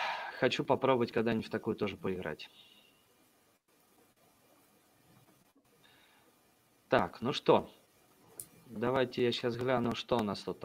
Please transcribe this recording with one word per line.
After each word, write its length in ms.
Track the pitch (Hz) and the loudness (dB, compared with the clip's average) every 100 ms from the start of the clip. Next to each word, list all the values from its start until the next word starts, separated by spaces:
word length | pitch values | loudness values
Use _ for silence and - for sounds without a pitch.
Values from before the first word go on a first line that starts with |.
| - - - - | -4 -6 -10 0
Хочу 240 | 127 - | 0 0
попробовать 480 | 120 123 131 127 113 | 0 2 4 4 2
когда-нибудь 360 | 113 113 113 - | 0 0 0 -2
в 40 | |
такую 240 | 107 113 104 | -4 -4 -2
тоже 220 | 104 98 | -4 -4
поиграть. 520 | 101 92 85 76 - - - - _ _ _ _ _ _ _ _ _ _ _ _ _ _ _ _ _ _ _ _ _ _ _ - - _ _ _ _ 160 - - _ _ _ _ _ _ _ _ - | -4 -4 -6 -8 -12 -20 -20 -20 _ _ _ _ _ _ _ _ _ _ _ _ _ _ _ _ _ _ _ _ _ _ _ -20 -20 _ _ _ _ _ -20 -20 _ _ _ _ _ _ _ _ 0
Так, 320 | 123 87 - | 2 2 -2
ну 100 | 120 | -4
что, 380 | 147 - 113 - - _ _ _ _ - - - - - | 2 6 4 4 -10 _ _ _ _ -20 -18 -18 -20 -16
давайте 580 | 107 120 131 123 123 | -4 0 0 0 2
я 80 | 120 | 0
щас 240 | 117 123 117 | 0 -2 -2
гляну, 400 | 123 127 117 107 | 0 2 0 -2
что 220 | - 120 | 0 0
у 60 | |
нас 160 | 104 95 | 0 -4
тут. 180 | - - | -6 -4